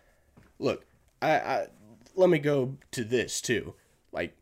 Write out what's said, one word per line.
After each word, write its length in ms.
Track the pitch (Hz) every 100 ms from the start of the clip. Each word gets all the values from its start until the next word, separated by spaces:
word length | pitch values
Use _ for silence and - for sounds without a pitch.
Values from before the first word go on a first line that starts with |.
| _ _ _ _ - -
look, 280 | 131 - - _ _ _
I, 120 | 147
I, 340 | 151 - 120 - - - - -
let 160 | 185 180
me 80 | 160
go 380 | 147 143 131 139 _
to 120 | 131
this, 380 | 110 120 - -
too. 320 | - 104 - - _ _ _
Like, 260 | - 87 -